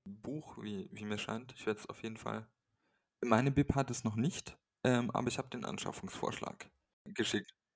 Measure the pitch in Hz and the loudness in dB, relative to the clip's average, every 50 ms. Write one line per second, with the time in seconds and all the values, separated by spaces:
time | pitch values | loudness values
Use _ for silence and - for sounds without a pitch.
0 | - 98 101 107 107 120 139 156 151 - - - - 104 104 95 95 - 98 104 | -14 -14 -14 -10 -6 -4 -4 -4 -6 -8 -12 -10 -6 -6 -4 -6 -6 -8 -8 -8
1 | 107 104 104 104 - - 107 113 127 127 - - - 110 107 - - - - - | -4 -4 -2 -2 -2 -2 -4 -4 -6 -10 -12 -4 0 0 0 0 -2 -10 -10 -8
2 | - 113 110 - - 113 107 110 113 - _ _ _ _ _ _ _ _ _ _ | -8 -8 -8 -6 -4 -4 -4 -4 -6 -10 _ _ _ _ _ _ _ _ _ _
3 | _ _ _ - - 120 113 110 127 139 135 143 143 - - 135 135 - 120 - | _ _ _ -2 2 6 6 6 6 6 6 6 6 6 6 4 4 2 0 -2
4 | - 113 107 110 117 147 - - - - - - _ _ _ _ - 127 127 120 | 0 0 2 2 2 2 2 -2 -8 -10 -14 -18 _ _ _ _ 4 4 4 4
5 | 120 113 - - 123 127 127 - 131 - - 123 - - - - - - - - | 4 2 0 0 0 0 0 -2 -4 -4 -6 -6 -4 -4 -4 -4 -4 -6 -6 -6
6 | - - - - - - - - - - - - - - _ _ _ _ _ _ | -8 -10 -6 -4 -4 -2 -2 -4 -6 -8 -8 -10 -14 -18 _ _ _ _ _ _
7 | - - - - 110 - - - 98 - - _ _ _ _ | -14 -8 -4 -2 0 2 0 0 -2 -4 -14 _ _ _ _